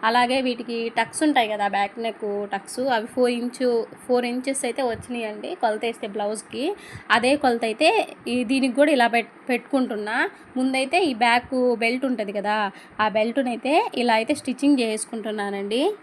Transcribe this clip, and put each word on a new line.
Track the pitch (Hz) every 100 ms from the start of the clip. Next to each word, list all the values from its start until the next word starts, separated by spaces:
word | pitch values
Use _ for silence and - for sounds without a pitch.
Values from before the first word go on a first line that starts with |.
అలాగే | 220 240 247 262
వీటికి | 254 240 240 233 226 226
టక్స్ | 226 -
ఉంటాయి | 311 262 220
కదా, | 214 202
బ్యాక్ | 196 202 214
నెక్ | 226 214 214 202 202
టక్స్, | 196 - -
అవి | 262 233 226
ఫోర్ | - 247
ఇంచు, | 240 240 - 254 233 214 - -
ఫోర్ | 247
ఇంచెస్ | 247 247 254 269
అయితే | 254 233
వచ్చినాయండి | 254 220 - 240 220 208 226
కొలత | 370 233 214
వేస్తే | 233 233 220
బ్లౌజ్కి. | 202 208 220 - 220 285 403 - - -
అదే | 220 208 196
కొలత | 262 233
అయితే | 226 220 311 440 - - -
ఈ, | 240
దీనికి | 233 269 262
కూడా | 233 294
ఇలా | 285 233
పెట్-, | 233 220 - -
పెట్టుకుంటున్నా. | 240 - 269 247 214 208 233 349 - - -
ముందైతే | 262 262 269 339
ఈ | 359
బ్యాక్ | 233 240 240 240 262 247
బెల్ట్ | 233 226 254
ఉంటది | 269 240 202
కదా, | 202 196 214 202 - - -
ఆ | 214
బెల్ట్నైతే | 202 220 233 254 233 254 311 453
ఇలా | - 240
అయితే | 220 226
స్టిచ్చింగ్ | 294 - 247 277 285
చేసుకుంటున్నానండి. | 226 214 - 226 220 214 202 202 202 226 330 427